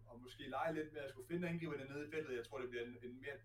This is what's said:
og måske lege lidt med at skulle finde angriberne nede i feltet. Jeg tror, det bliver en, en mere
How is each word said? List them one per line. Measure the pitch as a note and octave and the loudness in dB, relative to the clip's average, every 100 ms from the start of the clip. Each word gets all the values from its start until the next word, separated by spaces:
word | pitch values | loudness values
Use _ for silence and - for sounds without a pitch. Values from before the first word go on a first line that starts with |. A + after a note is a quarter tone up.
| - | -10
og | A#2+ | -12
måske | B2 - C3+ | -10 -6 0
lege | C3+ D#3+ | 4 4
lidt | D#3 D3+ | 4 2
med | D3+ | -2
at | C3+ | -4
skulle | - - | -4 0
finde | F3 F3 | 2 4
angriberne | E3+ D#3+ C#3 | 2 2 0
nede | C3+ C#3+ D3 | 0 -2 0
i | |
feltet. | D#3 C3 B2 | 0 2 0
Jeg | A2+ | 0
tror, | C3+ | -2
det | B2 | 0
bliver | A#2+ | 0
en, | A#2+ A2+ | 0 -2
en | B2 B2+ | -6 -6
mere | C#3 - | -4 -4